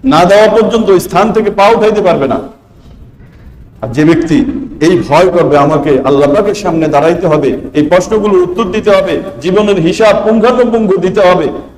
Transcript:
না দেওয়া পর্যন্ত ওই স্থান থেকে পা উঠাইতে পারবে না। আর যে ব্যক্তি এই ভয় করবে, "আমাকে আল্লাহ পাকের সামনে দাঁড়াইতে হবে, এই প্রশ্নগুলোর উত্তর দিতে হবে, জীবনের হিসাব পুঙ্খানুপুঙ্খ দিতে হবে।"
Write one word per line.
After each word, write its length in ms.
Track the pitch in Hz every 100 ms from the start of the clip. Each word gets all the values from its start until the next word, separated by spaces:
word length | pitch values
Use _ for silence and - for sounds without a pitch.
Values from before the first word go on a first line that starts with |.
| 135
না 200 | 151 180
দেওয়া 220 | 202 214
পর্যন্ত 420 | 220 202 226 196
ওই 100 | 180
স্থান 340 | - 175 214
থেকে 180 | 208 208
পা 180 | 202 202
উঠাইতে 320 | 226 214 208
পারবে 260 | 185 151 131
না। 120 | 113 - - _ - - - - - - - - - - -
আর 60 | 113
যে 180 | 117 156
ব্যক্তি 400 | 170 - 147 - - - -
এই 220 | 156 175 160
ভয় 220 | 147 180
করবে, 280 | 175 143 143
"আমাকে 440 | 147 151 147 131 131
আল্লাহ 300 | 139 143 196
পাকের 180 | 208
সামনে 340 | 190 185 165 156
দাঁড়াইতে 400 | 147 156 170 180
হবে, 300 | 151 135 104 -
এই 140 | 151 147
প্রশ্নগুলোর 600 | 180 185 214 208 185 180
উত্তর 140 | 180
দিতে 280 | 208 208 208
হবে, 300 | 196 185 151 - -
জীবনের 340 | 151 190 208 190
হিসাব 540 | 165 - 220 - 208
পুঙ্খানুপুঙ্খ 680 | 226 220 247 240 226 214 190
দিতে 260 | 180 214
হবে।" 260 | 185 180 143 - -